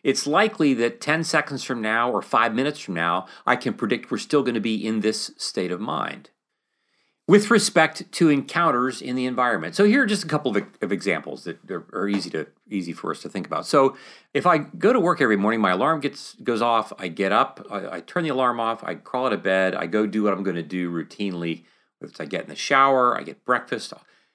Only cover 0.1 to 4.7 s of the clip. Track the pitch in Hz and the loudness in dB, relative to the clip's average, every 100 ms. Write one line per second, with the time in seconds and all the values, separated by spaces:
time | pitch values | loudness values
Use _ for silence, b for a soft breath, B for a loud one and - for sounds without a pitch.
0.1 | 135 143 160 220 220 151 123 117 - - | 0 2 2 2 2 2 4 0 -2 -2
1.1 | 160 165 156 - 135 - 120 107 113 120 | -2 0 -2 -2 -6 -6 -4 -2 0 0
2.1 | 104 - 120 117 113 139 143 - 85 85 | 0 0 2 2 2 -2 -4 -6 -2 0
3.1 | 90 - B - 123 127 104 110 117 - | 0 -4 B -2 -2 -2 -4 -2 -4 -4
4.1 | 110 - 147 123 117 113 | -8 -2 0 0 -2 -2